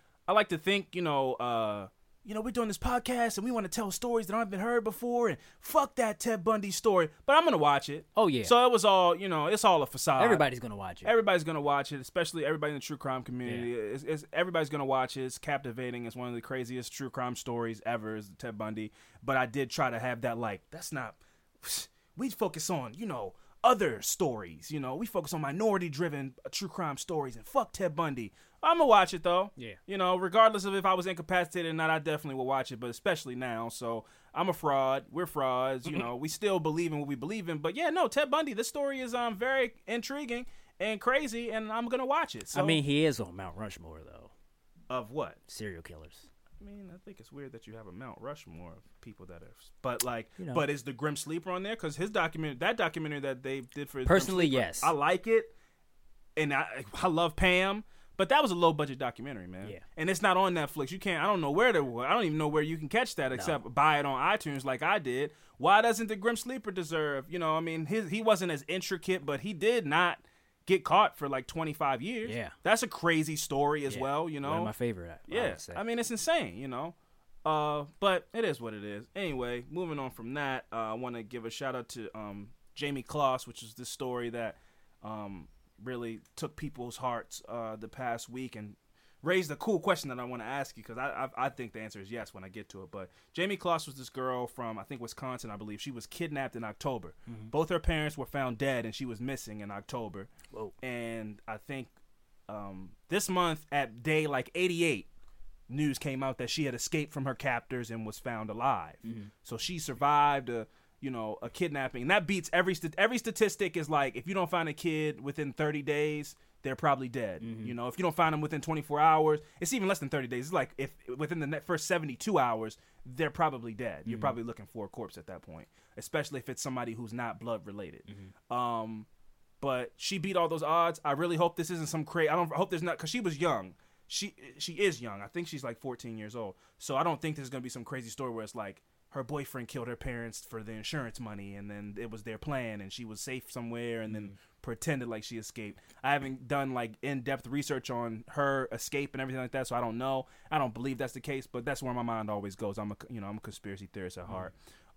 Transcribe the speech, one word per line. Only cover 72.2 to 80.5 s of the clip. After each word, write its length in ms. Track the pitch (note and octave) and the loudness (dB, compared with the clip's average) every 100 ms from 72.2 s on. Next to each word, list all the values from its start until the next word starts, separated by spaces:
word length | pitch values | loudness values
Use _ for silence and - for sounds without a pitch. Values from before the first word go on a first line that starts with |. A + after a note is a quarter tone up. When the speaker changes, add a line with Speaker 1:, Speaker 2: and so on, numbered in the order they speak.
| A3+ | -4
Speaker 2:
Yeah. 180 | A#2+ G2+ - | -6 -6 -4
Speaker 1:
That's 180 | F#3 A3 | 4 4
a 60 | A#3 | 2
crazy 480 | - - E3 D#3 D3+ | 0 4 4 4 -2
story 500 | - C#3+ C#3+ D3+ C#3 | 0 2 2 2 0
as 100 | C3 | -2
Speaker 2:
Yeah. 40 | |
Speaker 1:
well, 260 | C3 D3 E3 | 0 0 -2
you 120 | D3 | -4
know? 100 | C#3 | -2
Speaker 2:
One 80 | D#3+ | -2
of 60 | E3+ | -2
my 60 | |
favorite, 380 | - A#2+ F#2+ E2+ | -2 -2 -2 -8
I, 20 | |
I 40 | D#2+ - | -14 -6
Speaker 1:
Yeah. 220 | G#3+ G#3 | -2 -2
Speaker 2:
would 120 | F2 | -4
say. 120 | - F3+ | -8 -6
Speaker 1:
I 80 | |
mean, 160 | A3 A#3 | -4 -2
it's 100 | A#3 | -2
insane, 480 | A#3 - E4 A#2 F2+ | -2 2 2 0 -6
you 100 | C3+ | -8
know? 280 | B2 D#3+ - _ _ _ - D#3 | -6 -8 -10 _ _ _ -6 0
Uh, 400 | D#3 D3+ D3 D3 - | 2 2 -2 -6 0
but 280 | G3+ C4 - | 2 2 0
it 100 | A3+ | -2
is 160 | G#3+ B2 | 0 0
what 140 | A2+ | -6
it 100 | G#2+ | -8
is. 220 | G#2 G2+ A#2+ F#3+ | -8 -8 -8 -6
Anyway, 500 | F#3 C3 A#2+ A#2+ C3+ | -4 -2 -2 -4 -6
moving 300 | D#3 E3+ D3+ | -6 -4 -4
on 100 | C3 | -6
from 240 | - A2+ | -8 -8
that, 320 | C#3+ C#3+ | -4 -2